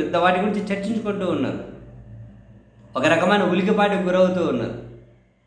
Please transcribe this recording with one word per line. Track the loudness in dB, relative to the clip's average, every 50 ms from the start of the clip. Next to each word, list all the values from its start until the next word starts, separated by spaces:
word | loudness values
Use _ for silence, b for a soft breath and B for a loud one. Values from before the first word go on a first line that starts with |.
| -2 0 0
వాటి | 2 4 4 4 2
గురించి | 0 0 -2 -2
చర్చించుకుంటూ | -2 -4 -4 -4 -4 -4 -4 -4 -4 -4 -4 -2 -2
ఉన్నారు. | -2 -2 -2 -2 -4 -4 -6 -10 -14 -16 -18 -18 -20 -20 -20 -20 -18 -18 -18 -18 -20 -20 -20 -20 -20 -20 -20 -20 _ _ -20 -20 -8 -2
ఒక | 0 2
రకమైన | 4 4 4 4 4 4 4 2
ఉలికిపాటుకు | 2 2 2 2 2 2 2 2 2 2 0
గురవుతూ | 0 2 4 4 4 4 2 0 0
ఉన్నారు. | 0 -2 -2 -4 -6 -8 -10 -14 -16 -18 -20 -20 -20 -20 _ _ _ _ _ _